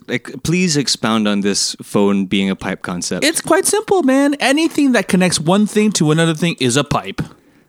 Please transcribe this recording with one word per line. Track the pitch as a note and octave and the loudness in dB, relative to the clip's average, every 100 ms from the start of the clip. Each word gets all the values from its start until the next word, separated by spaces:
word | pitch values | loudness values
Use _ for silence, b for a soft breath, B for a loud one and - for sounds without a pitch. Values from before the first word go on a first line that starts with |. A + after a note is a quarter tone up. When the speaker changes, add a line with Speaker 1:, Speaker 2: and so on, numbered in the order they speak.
| - | -6
Speaker 1:
ex-, | A#2+ - - | -8 -8 -10
please | - F3+ F#3 D3 | -2 0 2 0
expound | B2+ - A2+ A2 G#2 | -2 -2 0 0 0
on | G2+ | 0
this | G2+ F#2+ - - | 0 -2 -4 -8
phone | - A2+ G2+ G2 F#2 | -4 0 2 2 0
being | G2+ G2 | 0 0
a | F#2+ | -2
pipe | G2+ F#2 | -6 -8
concept. | - F2+ - F2+ D4 | -8 -8 -6 -2 -2
Speaker 2:
It's | E4 | -2
quite | - E4+ F4+ | 0 0 0
simple, | G4+ A4 F#4+ | -2 0 0
man. | C4 C4 C#4+ C#4+ | 2 2 2 0
Anything | A#3 C#4+ E4 - C#4 | 0 0 0 2 2
that | A3+ F#3+ | 2 2
connects | F#3 F3+ - | 2 2 0
one | D#3 G3 G#3 | 0 2 2
thing | G#3+ G#3+ | 2 2
to | - D3+ | 2 2
another | D#3 E3 D#3+ | 2 2 0
thing | E3+ - | -2 0
is | B2+ A#2+ | 0 0
a | |
pipe. | - A2+ G2 - - b b b | 0 -2 -4 -8 -10 b b b